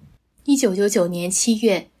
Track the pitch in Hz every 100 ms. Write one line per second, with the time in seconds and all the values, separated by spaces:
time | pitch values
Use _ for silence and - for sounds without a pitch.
0 | - _ _ _ - 269 233 185 202 202
1 | 175 175 180 - - 220 226 180 - _